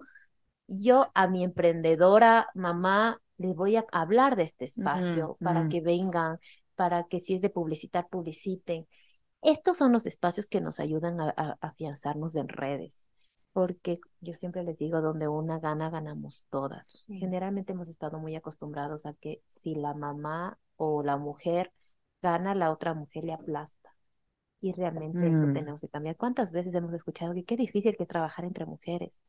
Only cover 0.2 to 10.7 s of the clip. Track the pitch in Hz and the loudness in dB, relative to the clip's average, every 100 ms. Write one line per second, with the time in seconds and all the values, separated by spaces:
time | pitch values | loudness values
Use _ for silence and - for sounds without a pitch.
0.2 | _ _ _ _ - 190 220 254 - - | _ _ _ _ -12 0 6 6 6 4
1.2 | 185 185 180 180 170 165 160 160 180 214 | 2 2 0 4 4 4 4 6 8 10
2.2 | 226 226 - 185 175 175 185 202 226 - | 10 8 4 -2 -2 2 4 4 2 0
3.2 | _ - 185 160 196 226 226 175 165 233 | _ -6 -4 0 2 2 2 -2 2 4
4.2 | 269 208 160 - 127 - 190 180 180 165 | 4 2 -2 -4 -10 -4 -2 0 0 -2
5.2 | 160 - 175 165 160 170 165 175 190 170 | -4 -2 0 2 2 0 2 2 2 0
6.2 | 160 165 - - _ - 175 175 170 175 | -2 -4 -12 -20 _ -2 0 0 -2 -6
7.2 | - 190 196 202 156 156 - 180 175 185 | -4 -2 0 0 -4 -4 -4 -4 -4 -6
8.2 | 165 160 196 180 - 165 - _ _ _ | -8 -8 -8 -6 -6 -8 -10 _ _ _
9.2 | _ _ 311 302 370 349 269 233 - - | _ _ 2 4 2 4 4 4 2 -2
10.2 | 175 208 202 196 165 | -2 -2 -2 -2 -2